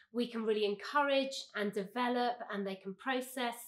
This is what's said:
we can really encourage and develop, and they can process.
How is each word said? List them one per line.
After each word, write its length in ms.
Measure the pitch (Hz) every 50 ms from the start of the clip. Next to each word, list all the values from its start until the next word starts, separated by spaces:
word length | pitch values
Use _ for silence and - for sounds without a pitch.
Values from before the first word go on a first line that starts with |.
| - _ 220
we 160 | 240 240 233
can 160 | - 226 220
really 200 | 220 214 214 208
encourage 680 | 202 202 196 - - - 294 285 277 277 269 269 269 - - - - -
and 160 | 208 208 208 196
develop, 680 | 208 190 190 - 247 247 240 247 247 247 240 240 - - - 208
and 140 | 202 196
they 100 | 196 196
can 180 | 190 - 196 190
process. 600 | - - 254 240 262 254 - - 262 240 233 233 240 -